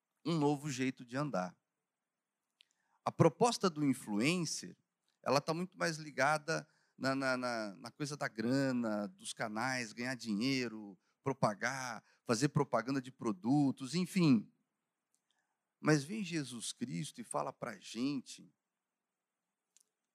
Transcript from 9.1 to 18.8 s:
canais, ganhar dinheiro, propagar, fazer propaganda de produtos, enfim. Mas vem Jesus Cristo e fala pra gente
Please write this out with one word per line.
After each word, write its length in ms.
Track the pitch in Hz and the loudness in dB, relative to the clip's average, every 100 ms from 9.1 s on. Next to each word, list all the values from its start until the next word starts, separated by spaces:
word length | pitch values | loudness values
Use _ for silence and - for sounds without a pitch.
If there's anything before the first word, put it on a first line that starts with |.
| 95 - | -8 -14
canais, 640 | - 117 107 127 127 113 | -8 -6 -2 -2 -2 -6
ganhar 200 | 107 123 | -6 -6
dinheiro, 800 | 127 113 101 131 135 120 110 101 92 _ _ | -6 -4 -2 0 0 -2 -6 -12 -16 _ _
propagar, 800 | 135 135 117 98 120 135 127 107 - _ | -8 -2 -2 0 -4 -4 -6 -10 -14 _
fazer 260 | - 113 147 | -2 0 2
propaganda 500 | 151 135 117 113 139 | 0 2 0 0 -4
de 100 | 127 | -4
produtos, 840 | - 120 95 110 147 139 - 131 | -6 -4 -2 2 4 4 0 -4
enfim. 520 | 170 180 190 160 117 - _ _ _ _ _ _ _ _ _ _ _ _ _ | -2 0 4 6 6 4 _ _ _ _ _ _ _ _ _ _ _ _ _
Mas 240 | - 156 | 4 4
vem 180 | 139 220 | 2 -6
Jesus 500 | 175 165 127 120 - | -4 -6 -6 -8 -10
Cristo 460 | - 123 165 151 - | -8 -6 -4 -6 -10
e 40 | |
fala 280 | 113 147 143 | -8 -6 -6
pra 260 | - 120 98 | -8 -12 -12
gente 720 | - 113 135 139 - - 90 _ _ _ | -12 -4 -4 -4 -8 -18 -20 _ _ _